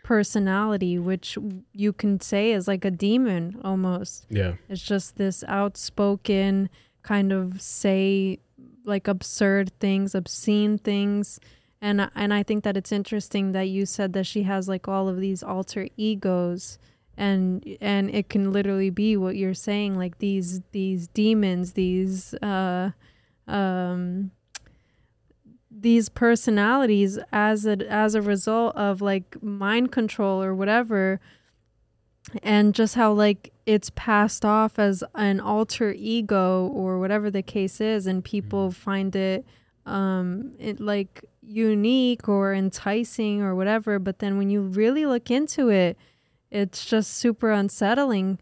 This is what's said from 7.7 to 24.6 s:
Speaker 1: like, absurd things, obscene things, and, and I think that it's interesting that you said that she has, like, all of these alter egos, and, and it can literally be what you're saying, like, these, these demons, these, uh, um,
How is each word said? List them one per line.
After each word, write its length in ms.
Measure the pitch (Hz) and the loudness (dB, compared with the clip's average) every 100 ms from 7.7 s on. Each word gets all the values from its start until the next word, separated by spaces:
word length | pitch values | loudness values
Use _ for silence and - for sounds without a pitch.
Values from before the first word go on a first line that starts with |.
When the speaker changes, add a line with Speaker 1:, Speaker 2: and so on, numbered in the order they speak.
| - 202 190 190 196 190 - _ - - - 233 | -2 0 2 2 2 0 -4 _ -20 -20 -14 -4
Speaker 1:
like, 240 | 196 202 | -2 -2
absurd 600 | 185 - - 202 196 190 _ | -4 -6 0 2 2 0 _
things, 340 | 196 190 196 190 | 0 0 0 -4
obscene 640 | 175 - - 208 208 214 | -6 -4 0 2 2 0
things, 640 | - 202 202 202 208 - - _ _ _ | 0 0 0 -2 -4 -10 -20 _ _ _
and, 280 | 208 202 190 - | 0 0 0 -2
and 180 | 208 | 0
I 80 | 208 | 0
think 200 | 202 214 | 0 0
that 120 | 208 196 | 0 -2
it's 160 | - | -2
interesting 600 | 202 196 214 - 202 196 | -4 -2 -6 -2 -2 0
that 180 | 190 190 | 0 -2
you 160 | 190 196 | -2 -2
said 280 | - 196 | -2 -2
that 120 | 190 185 | -2 -2
she 180 | 214 | -2
has, 240 | 190 196 190 | 0 -2 -2
like, 200 | 185 - | -6 -2
all 200 | 196 190 | -2 0
of 120 | 185 | -2
these 240 | 196 185 | -2 -4
alter 440 | - 190 190 208 185 - | -4 -6 -4 -8 -8 -4
egos, 840 | 214 202 196 180 175 175 - - _ _ _ - | -2 0 0 0 0 -4 -10 -18 _ _ _ -4
and, 640 | 202 196 185 185 - - | 0 2 0 -2 -6 -8
and 280 | 208 202 196 | -2 0 0
it 200 | 214 - | -2 0
can 220 | 202 196 | 0 2
literally 380 | 202 196 196 196 | 0 0 0 0
be 260 | 180 214 208 | 0 2 2
what 200 | 185 196 | 0 -2
you're 180 | 190 | -2
saying, 440 | 180 - 208 202 190 | -2 -4 -2 -2 -2
like, 200 | 180 - | -4 -4
these, 440 | 202 196 175 185 - | -2 -2 -2 -6 -8
these 360 | 202 190 185 170 | -4 -2 -2 -4
demons, 640 | - 214 220 196 180 180 | 0 4 4 2 0 -2
these, 600 | - 185 185 190 190 - - | 0 0 2 0 -4 -8 -6
uh, 560 | 208 190 185 180 190 - _ _ _ _ - | -2 0 0 -2 -4 -6 _ _ _ _ -6
um, 840 | 202 190 185 180 180 180 185 190 _ _ - | -2 0 0 -2 -2 -4 -4 -6 _ _ -20